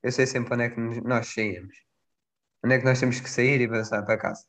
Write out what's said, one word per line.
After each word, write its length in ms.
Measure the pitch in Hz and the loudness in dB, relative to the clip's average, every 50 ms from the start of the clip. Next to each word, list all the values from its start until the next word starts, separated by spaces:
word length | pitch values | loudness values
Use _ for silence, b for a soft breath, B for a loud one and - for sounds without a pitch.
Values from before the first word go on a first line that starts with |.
eu 80 | - 123 | -2 -2
sei 160 | 123 - 131 | 2 2 2
sempre 280 | 127 - 127 117 113 123 | 2 2 -4 -2 -2 0
onde 100 | 120 120 | 0 0
é 60 | 117 | -2
que 100 | 117 117 | -2 -4
nos-, 220 | 117 117 117 117 | -6 -4 -6 -6
nós 260 | - 120 127 113 113 - | -2 0 0 0 0 -2
saímos, 480 | - 113 110 104 92 87 92 101 - _ _ _ _ _ _ _ _ _ _ _ _ _ _ _ _ _ - | -4 -4 -2 -2 -4 -8 -12 -18 -20 _ _ _ _ _ _ _ _ _ _ _ _ _ _ _ _ _ 2
onde 100 | 120 131 | 2 2
é 40 | 127 | 4
que 60 | 131 | 4
nós 140 | 131 127 127 | 4 2 4
temos 220 | 127 127 120 - | 2 0 0 -2
que 80 | - - | -6 -4
sair 300 | - - 123 131 143 131 | 0 2 4 4 4 4
e 60 | 123 | 2
avançar 360 | 110 113 113 110 107 110 104 98 | 2 0 -2 -2 -2 -4 -4 0
para 120 | 104 110 | 0 0
casa. 280 | 107 - 90 - - _ | 0 0 -6 -6 -8 _